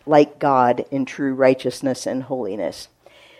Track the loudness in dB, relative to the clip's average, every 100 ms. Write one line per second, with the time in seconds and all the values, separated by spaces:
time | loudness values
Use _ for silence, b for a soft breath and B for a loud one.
0 | 2 4 4 0 0 4 4 2 -2 -4
1 | -6 -4 -4 2 2 2 -2 -4 -6 -4
2 | -4 -6 -6 -8 -6 -6 -6 -8 -18 _
3 | b b b b